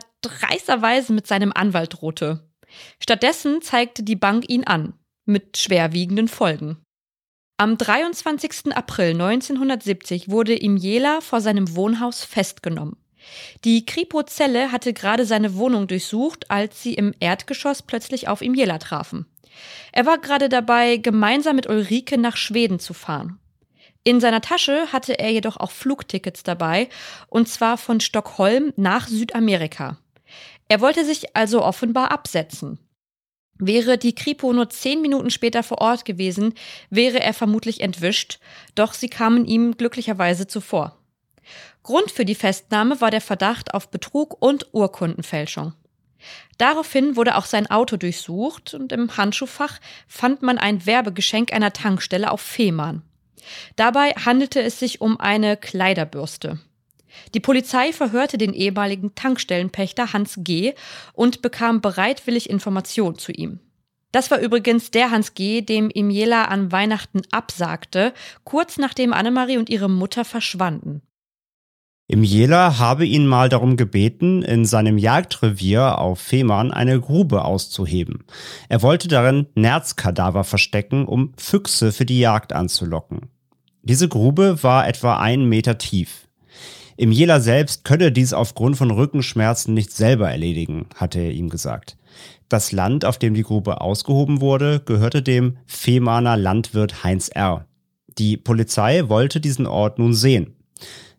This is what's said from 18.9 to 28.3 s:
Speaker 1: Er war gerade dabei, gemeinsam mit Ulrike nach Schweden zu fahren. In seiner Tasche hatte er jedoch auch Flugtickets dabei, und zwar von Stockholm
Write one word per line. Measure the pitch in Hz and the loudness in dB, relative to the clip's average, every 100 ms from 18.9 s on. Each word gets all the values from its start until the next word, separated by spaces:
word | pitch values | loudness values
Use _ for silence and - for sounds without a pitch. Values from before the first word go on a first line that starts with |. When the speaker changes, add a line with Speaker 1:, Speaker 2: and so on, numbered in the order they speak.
| 151 160 170 - _ _ - - - - | -8 -8 -12 -14 _ _ -20 -20 -20 -6
Speaker 1:
Er | - 247 | 0 2
war | 320 | 0
gerade | 302 285 277 | 0 0 2
dabei, | 247 233 240 240 240 | 0 2 2 4 2
gemeinsam | 233 214 208 269 302 269 | 2 2 2 2 2 0
mit | 247 | 0
Ulrike | 214 196 233 262 269 | -2 0 -2 0 0
nach | 233 - | 0 -2
Schweden | - 226 226 180 | -4 0 0 -2
zu | - | -6
fahren. | 175 - 147 147 185 _ _ _ _ _ _ | -12 -8 -8 -8 -14 _ _ _ _ _ _
In | - 247 | 2 4
seiner | 233 226 | 4 2
Tasche | - 359 - 285 320 | 0 -2 0 0 0
hatte | 262 254 - | -4 -4 -4
er | 220 | -2
jedoch | 220 220 - | -2 -2 -6
auch | 185 | -10
Flugtickets | - 262 - - 190 180 - | -6 -4 -4 -6 -8 -8 -8
dabei, | - 175 165 175 254 - - - - | -8 -4 0 0 -2 -8 -20 -20 -2
und | 226 233 | 0 0
zwar | - 226 233 | 0 -2 -2
von | - 226 | -2 -2
Stockholm | - 220 - | 0 -4 -6